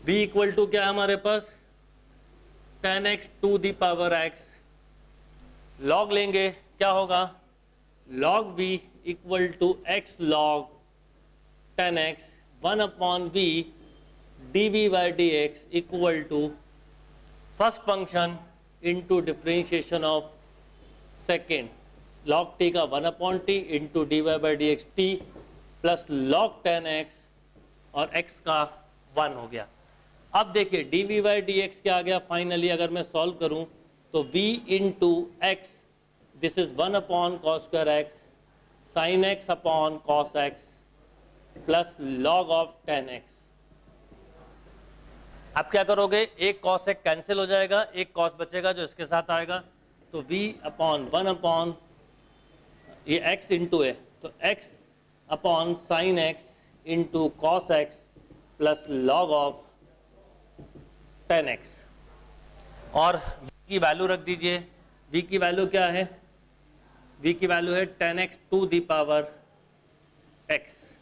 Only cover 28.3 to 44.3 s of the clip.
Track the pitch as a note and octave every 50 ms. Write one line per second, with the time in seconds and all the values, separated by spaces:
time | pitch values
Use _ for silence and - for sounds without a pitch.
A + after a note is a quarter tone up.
28.3 | - - - E3+ D#3+ D3+ D3+ D3 - - - _ _ _ _ _ C3+ D3 D3+ D3
29.3 | C#3 B2 A#2 A2+ A#2+ A#2 G#2 - _ _ _ _ _ _ _ _ _ - - _
30.3 | - F#3+ A3 F#3+ F3+ G#3 G3+ G3 F#3+ E3+ C#3+ C3+ D3+ F3 G3+ G3+ G#3+ G#3 G3+ G#3
31.3 | G#3 G#3 G3 F#3+ G3 F#3+ G3 F#3+ G3 - _ G3+ F#3 F3+ F3 F3 F#3+ F3+ F3+ -
32.3 | E3+ F3 F3+ F3 F3 F3 E3+ F3+ F3 E3 E3+ E3 E3+ F3 D#3 - - E3 D#3+ F3
33.3 | F3+ E3+ E3 D#3+ D3+ D#3 E3 D#3+ - - - _ _ _ _ _ - D#3+ C#3+ B2
34.3 | C3 F3+ G3+ G#3+ A#3 A#3+ - - F#3 G3 G3 G3 F3+ - F3+ F3 E3+ E3+ E3+ -
35.3 | - - - F#3+ F#3+ F#3+ - - - _ _ _ _ _ _ _ _ _ _ _
36.3 | _ C#3 D3 E3 D#3 F#3 F3 D3+ B2+ C3+ E3 F#3 G3+ G3+ F#3+ G3 F3+ F3 F3 F3
37.3 | F3+ E3+ E3+ D#3 D#3+ D#3+ D#3 - - E3 D#3+ D3+ D3+ D3+ D3+ D3+ - - _ -
38.3 | _ _ _ _ _ _ _ _ _ _ _ - - E3+ E3 E3+ F#3 F#3 F#3+ F#3+
39.3 | G3 G3 G3 - F3 E3+ - E3 D#3+ D#3+ D#3 D#3 D#3 D3+ - - D3 D3 D3 D3
40.3 | - D3 C#3+ C#3 - - - - - _ _ _ _ _ - _ _ _ - -
41.3 | _ - - _ - D#3 - D#3 D#3+ E3+ F3 E3+ - - D3 C3+ C3+ B2+ C3 D3
42.3 | E3 F#3 F#3 D#3+ E3 E3 E3 E3 - _ _ - D3+ C#3+ C3 C3 B2+ A#2+ - _
43.3 | _ _ _ _ _ _ _ _ - _ _ - - - - _ - - - -